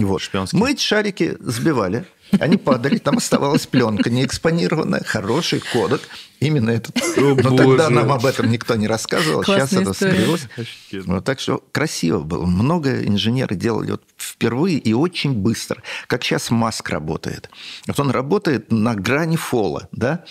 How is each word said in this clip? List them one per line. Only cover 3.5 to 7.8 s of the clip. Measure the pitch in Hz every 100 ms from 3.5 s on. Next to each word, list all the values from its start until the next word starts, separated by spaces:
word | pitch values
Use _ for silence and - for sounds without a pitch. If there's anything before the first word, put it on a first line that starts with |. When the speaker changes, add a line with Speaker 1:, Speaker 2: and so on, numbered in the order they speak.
| - -
Speaker 1:
пленка | 131 113 104 120
неэкспонированная, | 120 143 - 165 170 180 156 - -
хороший | - 107 98 135 - 123
кодек, | - 120 98 139 - - - _
именно | 143 151 113
этот. | 117 - 247 339 330
Speaker 2:
О, |
Speaker 1:
Но | 139 135
тогда | 123 127
Speaker 2:
боже. | 131 131